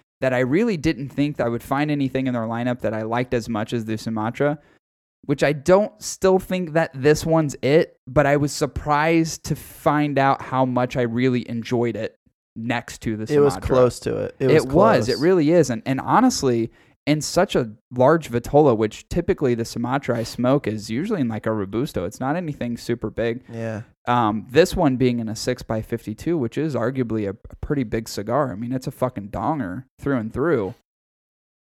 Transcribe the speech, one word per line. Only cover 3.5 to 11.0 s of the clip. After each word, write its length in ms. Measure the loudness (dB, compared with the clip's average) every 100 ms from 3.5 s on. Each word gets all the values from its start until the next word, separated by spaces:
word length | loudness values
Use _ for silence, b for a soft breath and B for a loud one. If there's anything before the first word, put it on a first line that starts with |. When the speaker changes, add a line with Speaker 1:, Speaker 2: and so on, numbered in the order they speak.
| -4 -2
Speaker 1:
as 100 | -4
the 120 | -4 -6
Sumatra, 600 | -4 -4 -4 0 -2 -2 b b _ _ _ _ -6
which 160 | 0
I 100 | 0
don't 400 | 0 4 4 4 -6
still 360 | -12 0 2 2
think 340 | 0 -6 -2
that 180 | -2 -2
this 320 | 2 4 4 4
one's 280 | 2 2 0
it, 340 | 4 4 2 _ -2
but 200 | 2 4
I 120 | 2
was 140 | 0
surprised 920 | -2 -4 -4 -2 0 2 2 0 -4
to 100 | -8 -8
find 640 | -8 -2 0 2 2 2
out 220 | 2 2
how 220 | -2 0
much 320 | 2 2 -2
I 60 | 0